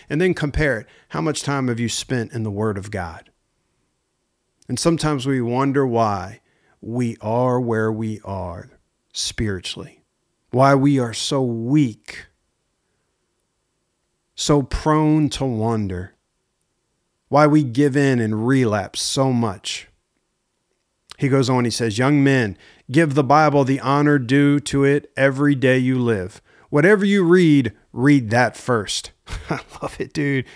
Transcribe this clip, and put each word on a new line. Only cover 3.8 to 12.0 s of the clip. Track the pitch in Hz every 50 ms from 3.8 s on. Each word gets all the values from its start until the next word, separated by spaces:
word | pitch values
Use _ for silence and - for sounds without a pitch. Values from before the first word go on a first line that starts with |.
| _ _ _ _ _ _ _ _ _ _ _ _ _ _ _ _ _
And | - 127
sometimes | 120 - 170 165 - 156 156 147 135 123
we | 139 135 127
wonder | 120 117 120 131 135 139 131 143 135
why | 127 117 117 113 107 101 95 90 98 117 - _ _ _ _ _ _ _ _
we | - 107 117 123 123 117 104 -
are | 107 107 113 123 127 127 123 127
where | 123 117 113 110 110 110 110
we | 107 113 110 107 101 -
are | 98 98 95 92 87 85 - - - _ _ _ _ _ _ _ _ -
spiritually, | - - - - - 113 104 98 90 - - - 90 90 - _ _ _ _ _ _ _ _ _ _ _ -
why | - 123 135 139 143
we | 135 135 147 143 135
are | 123 117 107
so | - - - 143 139
weak, | 131 120 117 113 113 120 143 156 143 117 107 _